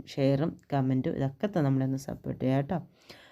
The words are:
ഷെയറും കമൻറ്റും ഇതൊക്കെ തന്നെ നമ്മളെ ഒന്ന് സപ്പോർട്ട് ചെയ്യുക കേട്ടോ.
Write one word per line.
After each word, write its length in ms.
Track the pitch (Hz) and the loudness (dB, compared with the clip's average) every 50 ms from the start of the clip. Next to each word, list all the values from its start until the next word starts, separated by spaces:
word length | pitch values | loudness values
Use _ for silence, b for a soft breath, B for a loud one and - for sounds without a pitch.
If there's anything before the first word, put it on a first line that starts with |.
| - | -10
ഷെയറും 460 | - - 143 135 135 139 135 156 175 175 - _ - | -8 -2 2 2 4 4 2 0 -2 -4 -6 _ -2
കമൻറ്റും 480 | 143 139 131 131 131 131 127 170 - | 0 0 2 2 2 2 0 0 -2
ഇതൊക്കെ 300 | - 139 135 139 - 208 | -2 -2 -4 -2 -2 -4
തന്നെ 200 | 208 202 175 143 135 | -2 0 0 2 2
നമ്മളെ 180 | 135 131 135 131 | 2 2 2 0
ഒന്ന് 120 | 135 135 | -2 -4
സപ്പോർട്ട് 400 | - - - - - 135 127 - | -6 -8 -10 -8 -8 -8 -6 -2
ചെയ്യുക 180 | 127 131 135 139 | 0 2 2 2
കേട്ടോ. 180 | 139 - 190 151 - - b b b b b b b b | 0 0 -4 -4 -6 -8 b b b b b b b b